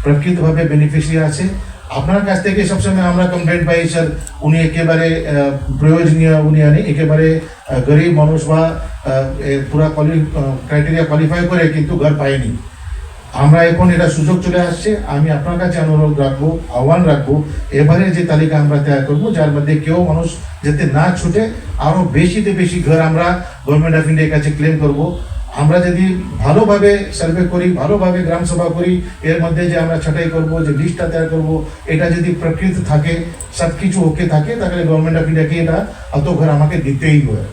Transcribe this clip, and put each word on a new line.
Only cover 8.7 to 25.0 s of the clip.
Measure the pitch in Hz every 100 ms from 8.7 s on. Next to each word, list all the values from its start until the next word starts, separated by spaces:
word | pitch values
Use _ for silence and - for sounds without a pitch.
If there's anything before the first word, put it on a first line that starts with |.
| 165 - - - 135 135 143
এ, | 139 139 139
পুরা | 147 156
কোয়ালি-, | 156 151 160 151 156
আহ, | 135 135 -
ক্রাইটেরিয়া | 147 151 165
কোয়ালিফাই | 156 151 156 175 175
করে | 180 165
কিন্তু | 151 143 175
ঘর | 147 147
পায়নি।" | 139 135 117 117 - - - - - - -
আমরা | - 143 165
এখন | 170 165 180
এটা | 170 165
সুযোগ | 156 151 180
চলে | 180 180
আসছে, | 175 170 208 208 -
আমি | 143 156
আপনার | 147 147 175
কাছে | 180 165
অনুরোধ | 156 156 151 143
রাখবো, | 135 135 151 170 -
আহ্বান | 123 135 170
রাখবো, | 170 143 135 151 151 - -
এবারে | 143 151 170 190
যে | 170 170
তালিকা | 151 156 151
আমরা | 147 147
তৈরি | 143 139 135
করবো, | 147 214
যার | 175 151
মধ্যে | 143 147 151
কেউ | 151 170
মানুষ | 175 156 165 - - -
যাতে | 147 147 139
না | 139 175 180
ছুটে, | 170 196 226 - - -
আরও | 143 180 175
বেশিতে | 143 180 208 202
বেশি | 185 180 180 143
ঘর | 160
আমরা | 160 160 175 180 - - -
গভর্নমেন্ট | 151 165 160
অফ | 151
ইন্ডিয়ার | 156 156
কাছে | 151 143
ক্লেম | 143 151 156
করব। | 147 139